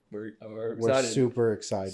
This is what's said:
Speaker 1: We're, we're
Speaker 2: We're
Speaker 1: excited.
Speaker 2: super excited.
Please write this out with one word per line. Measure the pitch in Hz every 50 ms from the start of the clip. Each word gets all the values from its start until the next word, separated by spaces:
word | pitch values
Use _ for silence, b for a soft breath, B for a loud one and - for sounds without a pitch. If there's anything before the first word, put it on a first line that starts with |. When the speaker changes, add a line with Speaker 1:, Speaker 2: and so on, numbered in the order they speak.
| _ _
Speaker 1:
We're, | 107 104 110 110 104 _
we're | 117 110 107 110 113 113 117
Speaker 2:
We're | 113 113 117
Speaker 1:
excited. | 131 135 131 117 -
Speaker 2:
super | 143 127 120 120 123 117 113 107
excited. | 98 - - 113 101 95 92